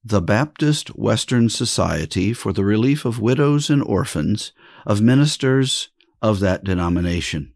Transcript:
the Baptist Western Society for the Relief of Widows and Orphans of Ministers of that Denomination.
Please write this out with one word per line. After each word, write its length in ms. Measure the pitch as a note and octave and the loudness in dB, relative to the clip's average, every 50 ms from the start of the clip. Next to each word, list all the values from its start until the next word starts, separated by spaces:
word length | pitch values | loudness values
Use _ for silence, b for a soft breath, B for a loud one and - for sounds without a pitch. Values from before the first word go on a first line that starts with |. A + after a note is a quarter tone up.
| - | -4
the 160 | A2+ G#2+ G2 | 0 -2 0
Baptist 680 | E2+ D#2 G#2 A2 C#3+ D3+ _ - D#3 D3+ D3+ D3 - - - | 2 2 0 0 0 -2 _ 0 0 0 0 0 -4 -12 -10
Western 500 | - G#2+ G#2+ A2+ A2+ - - C3 A#2+ A#2 | -4 -2 0 0 0 -2 0 2 2 2
Society 840 | A2+ - - B2 A#2 - - F#2 F2 D#2+ D#2 D#2 D2+ - F#2+ F#2 G2+ - | 2 2 -2 -4 -2 0 0 0 0 -2 -4 -6 -4 -2 -2 0 0 -2
for 180 | - - G#2 | -4 -4 -4
the 140 | F#2 G2 G2 | -2 0 0
Relief 400 | G2 G#2+ G#2+ A#2 C3+ C#3+ D3+ - | 0 2 2 2 2 0 0 -2
of 140 | B2+ A#2 B2 | -4 -4 0
Widows 500 | G#2 A2+ C3 C3 C#3+ C#3+ D3 D3 D3 - | 0 0 2 2 2 2 2 0 2 2
and 140 | D3+ C#3+ A#2 | 0 0 2
Orphans 680 | - G2+ F#2 F2+ - - E2 D2 E2 G#2 - - - B B B B B B B | 0 0 0 0 -2 -4 -2 -2 -2 -2 -2 -4 -12 B B B B B B B
of 160 | - G#2+ G#2 | -2 0 2
Ministers 920 | G#2+ A#2 B2+ C#3 D3 D3+ - - C#3 C3 C3 C3+ C3 C3 - - - - _ _ _ _ _ _ - | 4 4 6 4 4 2 0 -2 0 2 2 2 0 0 -2 -6 -8 -12 _ _ _ _ _ _ 0
of 160 | A2 G#2 F#2+ | 0 0 2
that 240 | G2 F#2+ F#2 - - | 2 0 0 -2 -2
Denomination. 880 | F#2+ F#2 F2+ F2 E2+ F2 F2 F2 F2 F2 F2 - - - D2+ D2 - _ | -2 -2 0 0 0 0 0 0 -2 -2 -2 -4 -4 -6 -8 -8 -10 _